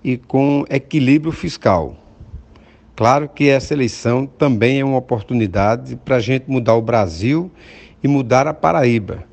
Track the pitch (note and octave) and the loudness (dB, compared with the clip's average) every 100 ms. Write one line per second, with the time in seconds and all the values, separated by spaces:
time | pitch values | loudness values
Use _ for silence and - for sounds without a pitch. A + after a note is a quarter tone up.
0 | C3 B2+ - C3 C#3 C#3+ C#3 C#3 - D#3 | -4 -6 -2 0 2 0 -2 -4 -2 0
1 | C3 D3+ D#3 - E3+ - - F2+ D2 - | 2 2 0 -6 -10 -2 0 0 -2 -12
2 | - - - - - - - - - - | -20 -20 -18 -18 -20 -20 -20 -20 -20 0
3 | A2+ C#3 D3 - C#3+ C3+ - D3 B2 - | 2 2 -2 0 2 2 0 -2 -2 -2
4 | B2 B2 C3+ - D3 A2+ A#2 C3+ C#3 C3 | -2 -2 -4 0 0 2 2 2 0 -2
5 | B2 A#2+ - B2 G#2+ G2 G2+ A#2+ C3 B2 | -2 -6 -2 -2 0 2 2 0 -6 -14
6 | - C3 A2 C3 C3 C3 A2+ A2+ A2+ A#2 | -2 0 0 -2 -2 -2 2 2 2 0
7 | F#2+ D#2+ A2+ D#3 F3+ - - - - - | 0 -2 -2 -2 -4 -14 -20 -20 -20 -4
8 | C3+ C#3+ A#2 B2 D3 D3 D#3 E3 B2 A#2 | 0 0 2 2 2 0 0 2 2 0
9 | F#2+ - - | -2 -10 -12